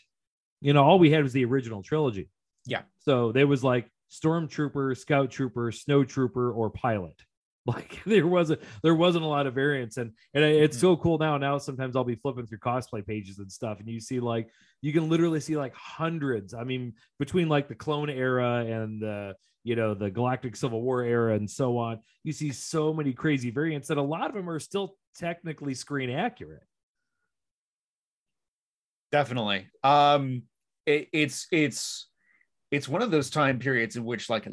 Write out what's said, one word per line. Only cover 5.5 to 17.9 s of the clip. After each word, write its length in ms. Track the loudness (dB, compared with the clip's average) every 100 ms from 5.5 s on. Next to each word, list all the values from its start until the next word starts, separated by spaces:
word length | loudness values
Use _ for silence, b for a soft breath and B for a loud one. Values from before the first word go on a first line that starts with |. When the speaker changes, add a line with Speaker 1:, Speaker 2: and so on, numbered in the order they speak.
| -2 -4
Speaker 1:
Snow 320 | -4 2 4
Trooper, 480 | 4 0 -2 0 -2
or 180 | -2 -4
Pilot. 460 | -2 -2 -2 -4 -14
<laughs> 60 | _ _ _ _ -6
Like, 360 | -6 -8 -8 2
there 220 | 4 6
wasn't, 320 | 4 2 0 B 0
there 120 | 2
wasn't 300 | 4 4 2
a 40 | 0
lot 200 | 0 0
of 60 |
variants. 420 | 0 0 0 -4 -8
And, 160 | -8 -12 b
and 100 | 2
it's 320 | 4 6 4 4
Speaker 2:
Mm-hmm. 60 |
Speaker 1:
so 160 | 4 4
cool 200 | 4 2
now. 200 | 2 0
Now 200 | 0 -2
sometimes 380 | -4 -6 -4 -2
I'll 80 |
be 120 | -2 -2
flipping 300 | -4 -6 -10
through 120 | -8
cosplay 500 | -4 -4 -6 -10 -8
pages 320 | -8 -10 -16
and 100 | -16
stuff, 300 | -10 -10 -8
and 80 | -10
you 140 | -12
see, 180 | -8 -4
like, 300 | -2 -2 -4 b b b
you 100 | -2
can 160 | 0 2
literally 320 | 2 2 0
see, 160 | -2 -4
like, 180 | -4
hundreds. 800 | -10 -14 -6 -4 -2 -2 -4 -6
I 120 | -10 -6
mean, 260 | -6 -8 -12 b -10
between, 280 | -2 0 2
like, 220 | 2 0
the 60 | -8
Clone 340 | -6